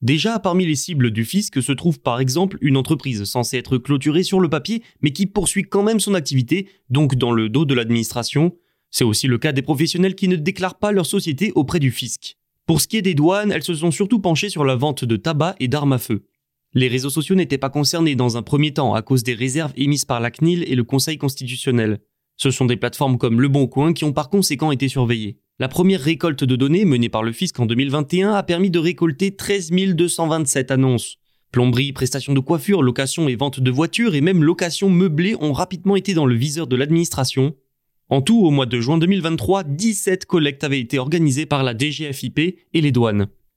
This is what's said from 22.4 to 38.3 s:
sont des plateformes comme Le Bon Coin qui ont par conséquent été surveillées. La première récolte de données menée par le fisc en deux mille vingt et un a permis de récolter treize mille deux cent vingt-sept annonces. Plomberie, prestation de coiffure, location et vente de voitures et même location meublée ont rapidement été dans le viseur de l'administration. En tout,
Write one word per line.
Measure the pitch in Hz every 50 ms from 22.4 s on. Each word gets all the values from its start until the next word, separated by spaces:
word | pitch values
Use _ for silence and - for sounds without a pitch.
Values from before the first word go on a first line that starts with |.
| - 135
sont | 127 - 131
des | 123 123 -
plateformes | 123 120 - - 147 135 127 117
comme | - 120 113 117
Le | 139 143
Bon | 139 143 135
Coin | 131 - 135 147 165
qui | 170 - 160
ont | 151 139
par | 151 147 -
conséquent | - 202 180 - 151 120 156 156
été | 143 120 139 131
surveillées. | - 135 123 117 120 113 107 101 104 - _ _ _ -
La | 131 135
première | - 180 175 190 190 175
récolte | 127 156 165 - - 165 147 - 143
de | 123 131
données | 120 135 139 160 196 220
menée | 175 131 120 120 -
par | - 110 113
le | 113
fisc | 113 - - - - -
en | 120
deux | 107 117
mille | 120 139 139
vingt | 135 151 143 135 180
et | 180
un | 190 208
a | 214 202
permis | - - 170 170 196 196
de | 165 175
récolter | 151 175 175 - 175 165 139 - 196 196 196
treize | - - - 202 202 170 160
mille | 175 185 190 190 175
deux | 156 175 165
cent | - - 165 156
vingt-sept | 160 160 151 127 - 139 127 -
annonces. | 135 131 131 131 123 113 - - - - _ _ _ _ _ _
Plomberie, | - 123 123 127 120 127 139 139
prestation | 135 - 131 123 - 135 - -
de | 139 135
coiffure, | 135 - 170 160 - 202 196 175
location | 135 123 120 - 135 131 - 170 160 139
et | 123
vente | 110 139 139 135 131
de | 131 127
voitures | 123 135 160 165 - 226 233 226 160
et | 143
même | 143 185 190 170
location | 147 156 175 - 185 170 - - 196 196
meublée | 180 170 190 185 147 151 175 180 226 -
ont | 147 151
rapidement | 135 139 185 - 185 160 180 190 202
été | 190 190 202 185
dans | 170 147
le | 127 120
viseur | 113 131 156 143 165 156 123
de | 127
l'administration. | 123 143 151 165 165 170 - - 143 131 - - 131 131 151 147 - _ _ _ _ _ _ _ _ _ _
En | 135 139
tout, | 135 -